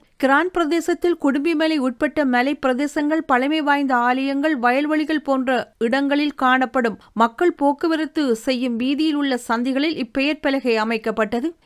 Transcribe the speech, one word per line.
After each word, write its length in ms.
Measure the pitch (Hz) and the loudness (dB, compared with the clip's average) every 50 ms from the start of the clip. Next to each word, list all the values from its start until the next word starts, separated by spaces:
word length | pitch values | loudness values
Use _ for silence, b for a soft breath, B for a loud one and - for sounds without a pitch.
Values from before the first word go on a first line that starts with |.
| _ _ _ | _ _ _
கிரான் 340 | - 285 262 269 294 339 370 | -2 2 2 4 4 2 0
பிரதேசத்தில் 680 | - 349 339 285 339 339 320 - 339 - - 349 339 330 | 0 -2 0 0 0 0 0 0 -2 0 0 0 0 2
குடும்பிமலை 560 | - 277 254 285 277 339 330 302 320 320 320 | 0 0 0 2 0 0 0 0 0 0 0
உட்பட்ட 480 | 294 254 262 247 - 311 294 302 311 294 | 0 0 -2 -2 -2 -2 -2 0 0 0
மலை 280 | 262 247 240 247 277 294 | 2 2 2 0 0 -2
பிரதேசங்கள், 680 | - - 262 254 240 294 285 - 311 294 294 320 320 311 | -2 0 -2 0 0 -2 -2 -2 -2 -2 0 0 -2 0
பழமை 360 | - 269 240 269 285 311 320 | 0 0 2 2 0 0 0
வாய்ந்த 340 | 285 285 285 285 285 262 262 | 0 0 0 0 0 0 0
ஆலயங்கள், 580 | 240 240 247 254 262 269 277 269 277 285 311 311 247 | 2 2 2 0 0 0 -2 -2 0 0 0 0 0
வயல்வெளிகள் 640 | 233 240 247 277 294 302 311 302 311 294 311 294 - | 0 2 2 2 0 0 0 0 0 0 -2 -2 0
போன்ற 360 | 277 269 262 254 262 262 233 - - _ - | 0 -2 0 0 0 0 -2 -2 -6 _ -4
இடங்களில் 560 | 226 233 254 277 277 277 285 285 302 294 - | -2 0 0 0 0 0 0 0 0 -2 -2
காணப்படும் 640 | - 277 254 254 262 262 240 - 262 233 226 190 - b b b | 0 2 2 2 2 0 0 -2 -2 -2 -2 -4 -6 b b b
மக்கள் 400 | 214 233 233 226 - 359 349 339 | 0 0 0 2 0 0 0 0
போக்குவரத்து 720 | - 285 285 285 285 - 330 320 302 320 302 - 320 294 262 226 | 2 0 0 0 2 0 -2 0 0 -2 -4 -2 -2 0 0 0
செய்யும் 380 | 220 - 269 262 240 254 254 233 | 0 0 -2 -2 -2 -2 -2 -2
வீதியில் 440 | 220 247 269 285 269 311 320 294 294 | -2 -2 -2 0 0 0 0 0 0
உள்ள 180 | 285 277 254 240 - | 0 0 -2 -4 -2
சந்திகளில் 520 | - 233 233 240 269 254 269 294 339 311 262 254 | -4 -4 -2 -2 -2 0 0 0 -2 -2 -4 -6
இப்பெயர் 380 | - - 277 269 294 311 302 - | -6 -2 -2 -2 -2 -2 -2 -2
பலகை 320 | 285 269 269 262 254 226 | -2 -2 0 0 0 0
அமைக்கப்பட்டது. 720 | 220 214 220 233 220 226 226 220 226 220 214 233 233 254 330 339 _ _ | 0 0 -2 -2 -4 -4 -4 -2 -2 -2 -2 -2 -4 -4 -4 -6 _ _